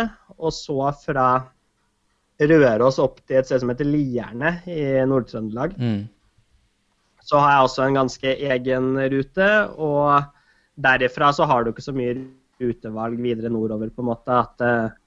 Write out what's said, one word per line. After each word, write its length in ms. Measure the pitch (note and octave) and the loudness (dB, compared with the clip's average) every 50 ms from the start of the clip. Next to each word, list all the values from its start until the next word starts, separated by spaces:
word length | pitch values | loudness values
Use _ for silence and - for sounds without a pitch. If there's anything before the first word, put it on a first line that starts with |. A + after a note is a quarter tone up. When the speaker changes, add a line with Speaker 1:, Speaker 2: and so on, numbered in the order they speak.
| A3+ A3 G#3+ _ _ _ - | 0 -2 -6 _ _ _ -18
Speaker 1:
og 200 | _ D#3+ D#3+ D3+ | _ -6 -6 -6
så 360 | - - - D3+ C3+ C3+ C#3 C#3 | -6 -8 -6 -4 -2 -2 -2 -4
fra 320 | - _ - D3+ C3+ B2+ B2+ B2+ C3 C3 - _ _ _ _ _ _ _ _ _ _ _ _ _ _ _ _ _ _ | -6 _ -6 -2 0 2 2 2 0 -2 -6 _ _ _ _ _ _ _ _ _ _ _ _ _ _ _ _ _ _
Røros 580 | D3 D3 E3 D#3+ C#3+ B2+ A2+ G#2+ A#2+ C3 C3+ - | 2 4 6 6 6 6 4 4 2 2 2 2
opp 220 | D3 B2+ - - _ _ | -2 -2 -2 -8 _ _
til 100 | C#3 C3 | 0 0
et 80 | C3 | 0
sted 160 | - C#3+ B2+ B2 | 2 -2 -2 0
som 80 | B2 | -2
heter 160 | B2 A#2+ D3+ | -4 -2 -2
Lierne 680 | D3 D3 D3+ D3 C3+ A#2+ A#2+ G#2+ G2+ G#2+ A#2+ C#3 D#3+ F3 E3+ - | -2 0 0 -2 -2 -4 -6 -6 -8 -10 -4 -4 -4 -4 -4 -10
i 160 | F3+ F3 D#3 D3 C#3 C3+ C3 C3 | -10 -8 -6 -4 0 0 0 2
Nord-Trøndelag. 680 | C3 C3+ C3+ A#2 - - A#2 A2 A2 G#2+ A#2 C#3 E3 G3 E3+ | 2 0 0 -2 -4 -10 -10 -10 -8 -6 -6 -6 -8 -6 -4
Speaker 2:
Mm. 220 | B2 A#2 A2 G2+ G#2 A#2 _ _ _ _ _ _ _ _ _ _ _ _ _ _ _ _ _ _ _ _ _ _ _ | -4 -2 -2 -4 -6 -10 _ _ _ _ _ _ _ _ _ _ _ _ _ _ _ _ _ _ _ _ _ _ _
Speaker 1:
Så 140 | - D3+ D3 | 0 2 4
har 120 | C#3+ D3 C#3+ | 4 6 6
jeg 140 | C#3 C3 B2 | 4 4 2
også 160 | - - C3 | 2 0 0
en 140 | C3+ C#3 C3+ | 0 2 0
ganske 320 | C3 B2+ - - - C3+ C3 - C#3+ C#3 | 0 -2 -4 -4 -4 -4 -2 -2 -2 -2
egen 380 | C3 B2+ B2 C3 C3 B2+ C3 C3 C3 C3+ C3+ C3+ C3+ | -2 -2 0 -2 -2 0 0 -2 -2 -2 -2 0 0
rute, 380 | C3+ C3+ C#3 _ F#3 F#3+ G3+ G#3+ G#3+ G3+ - - - | -2 -4 -4 _ 0 2 4 4 2 2 0 -4 -6
og 480 | D#3 D3+ D3 C#3+ D3 D3 C#3+ C#3+ C#3+ C#3+ _ _ _ _ _ _ _ _ _ - | -4 -2 0 2 2 4 4 2 2 0 _ _ _ _ _ _ _ _ _ -2
derifra 520 | C3+ C3+ B2+ B2 B2+ B2 - - D3+ C#3+ C#3 | 2 2 2 4 2 0 0 2 2 2 4
så 140 | - E3 | 2 2
har 160 | D3+ C#3 A#2+ A#2 | 2 2 2 2
du 60 | A#2 | 0
ikke 140 | A2+ - - | -4 -6 -10
så 80 | - C3+ | -8 -6
mye 220 | C3+ B2 B2 B2 C3 C3 C3 - _ _ _ _ _ | -4 -2 -2 -4 -6 -8 -14 -18 _ _ _ _ _
rutevalg 600 | B2+ A#2+ A#2 A#2+ - A2+ A2 A2 A2+ A#2 A#2+ A#2 A#2+ | -4 -4 -4 -6 -10 -10 -8 -6 -6 -6 -6 -4 -2
videre 280 | B2 A#2 A2 A2 A#2 A#2 | -2 -2 -2 -4 -4 -2
nordover, 380 | A2 A2 A2 A2 G#2+ A2 A2 - | -2 -2 -2 -4 -4 -6 -8 -8
på 80 | - B2 | -6 -4
en 80 | B2 | -4
måte, 240 | A#2 - _ - B2+ | -4 -6 _ 0 0
at, 260 | B2 A#2 - _ _ | 0 0 -2 _ _
eh, 300 | B2 A#2+ A#2+ A#2 A2+ A2+ - _ _ | 0 0 0 0 0 -4 -6 _ _